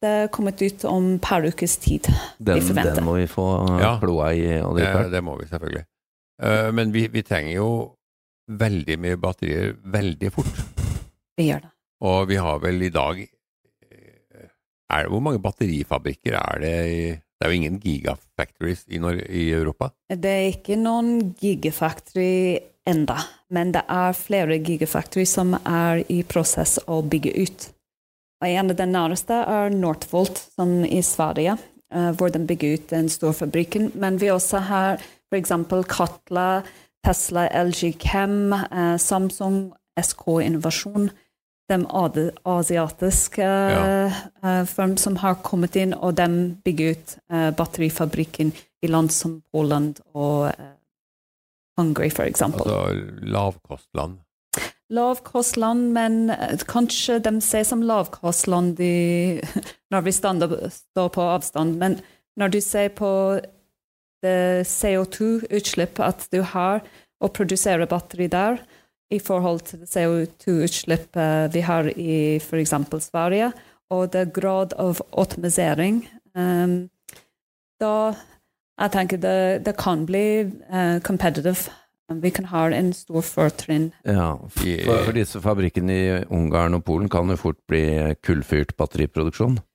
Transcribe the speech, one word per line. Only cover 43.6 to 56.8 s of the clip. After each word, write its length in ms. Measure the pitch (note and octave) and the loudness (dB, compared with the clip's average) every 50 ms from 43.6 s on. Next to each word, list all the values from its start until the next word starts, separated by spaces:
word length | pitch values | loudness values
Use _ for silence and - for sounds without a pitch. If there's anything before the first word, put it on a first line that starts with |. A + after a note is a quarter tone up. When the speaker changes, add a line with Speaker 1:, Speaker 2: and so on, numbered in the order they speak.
| G3 G3 G3 G3 F#3+ F#3+ G3 G3 G3 G3 F#3+ F#3+ - - - _ - | 2 2 2 2 2 2 2 2 2 0 -2 -4 -8 -14 -16 _ -2
Speaker 1:
eh, 220 | F#3 F#3 F#3 F3+ | 0 2 2 0
firm 320 | F3+ - - F#3+ F#3+ F#3+ F#3+ | 0 -2 0 0 0 2 0
som 180 | - G#3 G3 | 0 0 0
har 180 | F3+ G3 F#3+ F3+ | 0 2 0 0
kommet 380 | F3+ - - - F3 E3+ F3 - | 0 -2 -2 0 0 0 2 2
inn, 200 | F#3+ F#3+ F#3 F3+ | 0 0 0 0
og 200 | - F3+ F#3 E3+ | 0 -2 0 2
de 120 | F3 F3 E3+ F3 F3 F3+ F3 F3 F#3 - | 2 2 4 4 2 0 0 -4 -4 -2
bygger 260 | F3+ E3+ D3+ D#3 D#3+ | -2 0 2 0 0
ut, 260 | D#3+ D#3+ - - - - _ _ | 0 -2 -6 -16 -20 -20 _ _
eh, 200 | E3+ E3 E3 D#3 D3+ | -2 0 0 0 2
batterifabrikken 1000 | - E3+ - - - D#3+ D#3 D#3 - E3 D3+ - - D#3+ - - - D#3 D#3 D3+ - - _ _ _ - | 0 -2 -2 -2 -2 -2 -2 0 0 -2 -2 0 -2 -4 -4 -2 -2 -2 -2 -2 -4 -14 _ _ _ -2
i 40 | |
land 240 | E3 D#3+ E3 D#3+ D#3 | 0 2 2 2 2
som 320 | - - - E3 D#3+ D#3+ - _ | 0 -2 -2 -4 -6 -8 -14 _
Poland 480 | - D#3 D3+ C#3+ D3 D3 D3 D3+ C#3+ - - _ _ | -2 0 0 2 2 0 0 -2 -4 -8 -16 _ _
og, 360 | D3 C#3+ C#3+ D3 D3 D3 D3 | -4 -2 0 0 0 0 -2
eh, 240 | - - C#3 C#3 C#3 _ _ _ _ _ _ _ _ _ _ _ _ _ _ _ _ _ _ _ _ - | -2 -6 -10 -18 -20 _ _ _ _ _ _ _ _ _ _ _ _ _ _ _ _ _ _ _ _ 0
Hungary, 320 | E3+ D#3+ D3+ - - D#3 | 0 2 2 2 0 0
for 140 | D#3 - - | 0 0 -2
eksempel. 360 | - - - - - - - | -2 0 0 -2 -2 -2 -2
Speaker 3:
Altså 640 | - - G#2 G2 F#2 F#2 G2 G2 G2 G2+ G2 G2+ G2+ | -2 -2 0 0 0 -2 -2 -4 -6 -10 -14 -12 -8
lavkostland. 960 | G#2 G#2 G2+ G2+ G2 F#2 - _ - C#2+ - - _ - D2+ C#2+ E2+ F#2 F#2 _ _ _ _ _ _ - - - - - _ _ _ | -4 -2 -2 -2 -2 -4 -6 _ -16 -16 -16 -16 _ -6 -6 -6 -6 -8 -14 _ _ _ _ _ _ -8 -8 -8 -10 -12 _ _ _
Speaker 1:
Lavkostland, 1000 | A3 A#3 A#3+ B3 B3+ B3 - - - B3 A#3 - - A#3 A3 A3+ A#3 A#3+ B3 A#3+ A#3 | -2 0 0 0 0 -2 -6 -4 -2 -2 -2 0 0 0 0 0 2 0 0 0 0
men, 380 | A#3 A3+ A3+ A3+ A3+ A3+ A3+ | 0 0 0 2 2 2 0
eh, 260 | A3 - - - - G3+ | 0 -2 -4 -6 -6 -6
kanskje 600 | - - - A#3+ | -8 -4 0 0